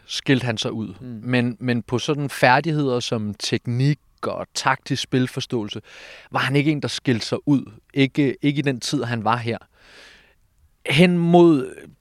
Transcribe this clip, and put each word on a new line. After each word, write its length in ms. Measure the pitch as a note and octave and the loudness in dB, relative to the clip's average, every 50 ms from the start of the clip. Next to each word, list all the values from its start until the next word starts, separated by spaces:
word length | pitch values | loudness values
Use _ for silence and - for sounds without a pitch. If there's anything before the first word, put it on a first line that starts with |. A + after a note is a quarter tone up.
| _ | _
skilte 400 | - - - - - C3+ A#2+ B2 | -12 -10 -4 0 2 2 2 2
han 120 | A#2+ A2+ | -2 -4
sig 140 | - - A#2+ | -4 -4 -6
ud. 220 | A2+ A2+ G#2+ G2 F#2 - | -6 -6 -8 -10 -12 -14
Mm. 200 | B2+ B2 A#2 G#2+ A2 | -16 -14 -14 -10 -4
Men, 340 | B2 B2+ B2 A#2+ B2 A2+ - | -2 0 0 0 0 -2 -4
men 220 | B2 B2+ A#2+ A#2+ | -2 -2 -2 -2
på 180 | - - B2 A2+ | -2 -2 -4 -4
sådan 300 | - - D3 C#3+ C#3+ C3 | -2 -2 -4 -2 -4 -4
færdigheder 680 | - - C#3+ B2+ B2+ D3 D3 E3 D3+ D3+ C#3+ C3 B2 B2 | 0 4 6 6 6 6 4 0 0 0 0 0 0 -2
som 340 | - - B2 A2+ G#2+ G#2 G2 - | -2 -2 -4 -4 -4 -4 -6 -6
teknik 600 | - - B2 A2 - B2 A#2+ B2 C3+ C#3+ D3+ - _ _ _ - - | -6 -4 -4 -4 -2 -2 -2 0 2 2 0 -2 _ _ _ -8 -8
og 200 | A2 F#2 F2 F#2+ - - | -6 -6 -6 -8 -10 -6
taktisk 500 | - - C3+ C3 - - - C3+ - - | -2 0 0 0 0 -2 -6 -6 -6 -4
spilforståelse, 760 | - - C3 B2+ - - C3 - - C3 A#2 G#2 G#2 - A2 - - - - - - - - - - | -2 -2 -2 -2 -2 -4 -10 -8 -6 -6 -6 -6 -8 -10 -14 -14 -16 -20 -20 -20 -20 -20 -20 -14 -8
var 80 | - C3 | -4 -4
han 160 | - C3 C3+ | -2 0 2
ikke 160 | C#3+ C#3 D#3+ | 2 2 2
en, 100 | D3+ C#3+ | 0 -2
der 60 | - | -2
skilte 380 | A#2+ - - - C#3 A#2+ G#2 - | -6 -6 -4 -2 0 0 0 -2
sig 220 | - B2+ - - | -4 -6 -2 0
ud. 240 | D3 C#3+ B2 - - - - _ _ - | 2 2 2 0 -4 -16 -20 _ _ 0
Ikke, 440 | C#3+ C3+ C3 - D3+ C#3+ C3 - - | 0 0 0 2 0 0 0 0 0
ikke 180 | - C#3+ C#3+ D3+ | 0 0 0 0
i 20 | |
den 180 | C3+ C#3 B2+ A2+ | -2 -2 -4 -4
tid, 240 | - - D3+ C3+ A#2+ | -6 -4 -4 -4 -4
han 200 | A#2 A#2+ A2+ G2+ | -4 -4 -2 0
var 140 | G#2+ A#2 | 0 0
her. 200 | A#2+ A#2 A#2 A2 F#2 - _ _ _ _ - - - - - - - _ _ _ _ _ _ _ _ _ _ _ _ - | 0 -2 -6 -6 -8 -10 _ _ _ _ -20 -20 -20 -20 -20 -20 -20 _ _ _ _ _ _ _ _ _ _ _ _ -6
Hen 320 | - C3+ D3 F3+ F3+ F3+ | 0 4 4 4 4 4
mod 580 | E3+ E3+ E3+ F3 F3 F3 E3+ D#3 C3+ C3 - C#2+ C#2+ D2 - - - | 2 4 6 6 8 8 8 6 4 0 -4 -10 -16 -20 -20 -8 -2